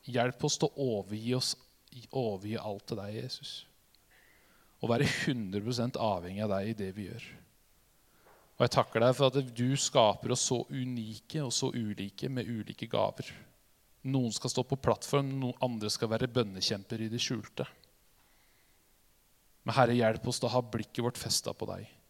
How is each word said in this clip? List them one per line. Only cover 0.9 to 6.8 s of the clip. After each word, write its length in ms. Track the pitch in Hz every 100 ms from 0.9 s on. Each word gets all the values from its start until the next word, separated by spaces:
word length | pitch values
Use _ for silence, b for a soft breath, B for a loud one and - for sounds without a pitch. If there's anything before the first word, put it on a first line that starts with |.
| 107
overgi 340 | 92 107 113
oss, 180 | 127 - - - _ _ 127 -
overgi 460 | 135 117 98 104 107
alt 300 | 107 104 -
til 120 | 110
deg, 180 | 101 113
Jesus. 320 | 127 - - - - _ _ _ _ b b b b b b b
Og 80 | 113
være 200 | 117 143 - -
hundre 360 | 123 98 101
prosent 380 | 107 123 120 -
avhengig 420 | 110 92 87 95
av 120 | 107 98
deg 160 | 101
i 60 |
det 120 | 110